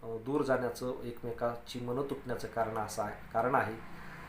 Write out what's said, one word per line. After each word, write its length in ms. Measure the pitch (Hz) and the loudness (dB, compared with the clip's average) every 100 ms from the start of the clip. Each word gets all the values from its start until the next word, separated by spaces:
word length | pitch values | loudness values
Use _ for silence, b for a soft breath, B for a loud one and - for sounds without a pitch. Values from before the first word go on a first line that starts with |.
अ, 140 | 117 113 | -6 -4
दूर 240 | 117 147 | 2 4
जाण्याचं, 640 | 131 123 120 - 127 123 | 6 4 2 0 -2 -2
एकमेकाची 760 | 120 117 120 113 120 110 - 123 | -4 -4 -4 0 0 0 -4 -4
मनं 220 | 120 123 | -2 0
तुटण्याचं 460 | 139 131 127 110 110 | 0 -2 -2 -4 -2
कारण 300 | - 110 113 | 0 2 0
असं 260 | 104 - | 0 0
आहे, 280 | 104 - - | -2 -4 -2
कारण 220 | 113 120 135 | 2 6 6
आहे. 180 | 104 110 - B B B | 4 -2 -8 B B B